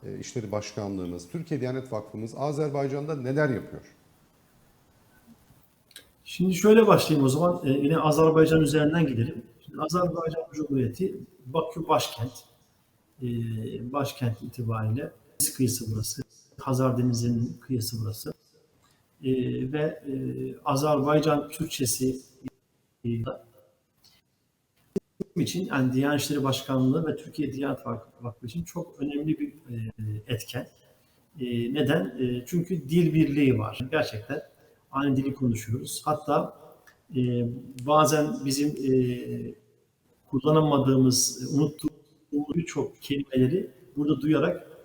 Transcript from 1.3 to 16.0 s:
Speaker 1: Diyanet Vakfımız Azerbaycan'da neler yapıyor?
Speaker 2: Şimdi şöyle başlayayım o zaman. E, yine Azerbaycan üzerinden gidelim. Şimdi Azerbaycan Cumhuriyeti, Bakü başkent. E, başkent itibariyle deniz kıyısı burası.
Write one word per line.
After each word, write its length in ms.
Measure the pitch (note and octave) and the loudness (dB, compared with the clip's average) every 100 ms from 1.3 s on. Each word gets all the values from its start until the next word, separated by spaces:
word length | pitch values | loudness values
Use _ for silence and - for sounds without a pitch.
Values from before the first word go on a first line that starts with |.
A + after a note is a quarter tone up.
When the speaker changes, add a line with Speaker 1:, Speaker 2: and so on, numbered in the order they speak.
| F3 E3 D3 | -10 -6 -4
Speaker 1:
Diyanet 300 | B2+ B2+ B2+ | -4 -6 -6
Vakfımız 420 | G#2+ G#2+ G#2+ A2+ - | -8 -8 -10 -10 -6
Azerbaycan'da 760 | C#3 D3 D3+ C#3 C#3 C#3+ D3 D#3 | -4 -2 -2 -2 -2 -4 -6 -6
neler 340 | B2+ C#3 D3+ | -2 2 2
yapıyor? 320 | A2+ - D2 - _ _ _ _ _ _ _ _ _ _ _ _ _ _ - _ _ _ _ _ - - _ | 0 -4 -14 -18 _ _ _ _ _ _ _ _ _ _ _ _ _ _ -20 _ _ _ _ _ -20 -20 _
Speaker 2:
Şimdi 300 | - - F3+ | -18 -2 0
şöyle 340 | F3 G#3+ A3 G#3+ | 4 8 8 10
başlayayım 380 | D#3+ - D3 C3+ | 6 6 4 4
o 40 | |
zaman. 320 | C#3 F3 F3 C#3+ | 4 2 0 0
E, 20 | |
yine 280 | C#3 C#3+ D#3+ | 2 4 2
Azerbaycan 640 | D#3 D3+ D#3+ D#3 D#3+ D#3+ | 2 6 6 8 6 6
üzerinden 460 | D3 D3+ D3+ E3 D#3 | 4 4 4 4 2
gidelim. 380 | A#2 A#2 - - _ - | 2 -2 -4 -14 _ -18
Şimdi 160 | - | -6
Azerbaycan 600 | D#3 E3+ F3+ D#3+ E3 D#3 D#3+ | -2 0 0 -2 -4 -6 -8
Cumhuriyeti, 640 | D#3 D3+ C3+ A#2+ - F#3+ - - _ B2+ | -8 -2 0 0 -2 -4 -4 -14 _ -6
Bakü 420 | D3+ D#3+ - D#3+ | -4 -4 -6 2
başkent. 440 | D#3 - - A2+ - - _ _ _ _ _ _ _ | 2 2 -6 -8 -8 -20 _ _ _ _ _ _ _
E, 60 | B2 A#2+ A#2 A2 A2+ - A#2+ | -6 -4 -4 -6 -8 -8 -6
başkent 480 | C#3 A#2+ - A#2+ A2 | -4 -4 -2 -2 -2
itibariyle 680 | - - A2+ A2+ G#2+ A#2 D3+ - _ _ | -10 -6 -4 -2 0 -2 -4 -12 _ _
deniz 120 | - | -4
kıyısı 400 | - B2+ - A2 | 0 0 0 -4
burası. 280 | A2 | -4